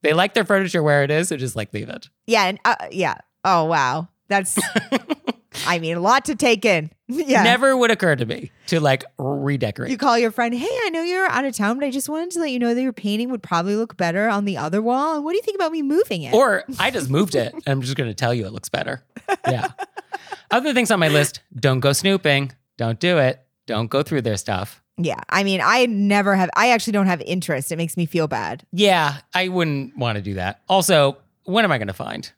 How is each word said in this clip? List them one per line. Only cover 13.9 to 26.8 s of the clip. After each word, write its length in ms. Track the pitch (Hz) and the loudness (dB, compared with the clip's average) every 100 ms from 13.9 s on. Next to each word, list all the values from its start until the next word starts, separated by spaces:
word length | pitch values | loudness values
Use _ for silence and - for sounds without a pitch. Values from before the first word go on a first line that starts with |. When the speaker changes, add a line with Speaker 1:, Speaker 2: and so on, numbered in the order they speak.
| - | -4
Speaker 2:
better 320 | 175 175 214 | -2 0 0
on 160 | 202 | 0
the 140 | 202 165 | -2 -4
other 240 | 147 190 | -2 -2
wall. 340 | 220 247 302 311 | 0 0 -2 -4
And 80 | |
what 80 | 294 | -2
do 60 | 381 | -4
you 40 | |
think 140 | 453 403 | -4 -4
about 160 | 339 | -4
me 100 | 320 | -2
moving 420 | 277 311 440 180 | 0 0 0 -2
it?" 100 | 135 | 0
Speaker 1:
Or 320 | 214 262 196 - - | 2 4 2 -4 -2
I 140 | 202 | -2
just 180 | 254 135 | 0 0
moved 240 | 139 190 | 0 2
it, 200 | 143 117 | 0 -2
and 100 | - - | -4 -4
I'm 160 | 135 | -2
just 140 | 127 135 | -2 -4
gonna 180 | 123 | -4
tell 200 | 104 120 | -2 -2
you 120 | 123 98 | 0 -4
it 60 | |
looks 160 | 107 - | -10 -6
better. 380 | - - 131 _ - - 392 - | -6 -4 -8 _ -20 -6 -4 -2
Yeah. 200 | 127 - - 392 - - | -2 -4 -8 -14 -14 -14
Speaker 2:
<laughs> 420 | 381 - - _ | -16 -14 -16 _
Speaker 1:
Other 220 | 226 285 | -2 2
things 180 | 254 226 | 0 2
on 80 | 208 | 2
my 80 | 160 | 4
list, 320 | 147 147 - _ 127 | 2 0 -4 _ -2
don't 220 | 135 131 | 0 2
go 140 | 135 | 2
snooping. 580 | 139 196 196 156 139 139 - _ _ | 2 2 2 4 2 0 -8 _ _
Don't 220 | 117 113 | -4 0
do 180 | 175 175 | 2 4
it. 200 | 131 131 _ _ - | 2 0 _ _ -6
Don't 220 | 110 113 | -4 0
go 140 | 135 | -2
through 200 | 151 151 | 0 -2
their 120 | 117 104 | 0 -4
stuff. 460 | - 90 104 - _ - | -2 -4 -4 -12 _ -6
Speaker 2:
Yeah. 240 | 170 113 - | -4 -4 -2
I 160 | 180 196 | 0 0
mean, 160 | 190 | 2
I 220 | 165 233 247 | 2 4 2
never 500 | 208 202 202 202 190 | 2 2 4 4 2
have, 140 | 180 - | 2 2
I 140 | 226 | 4
actually 220 | 233 | 2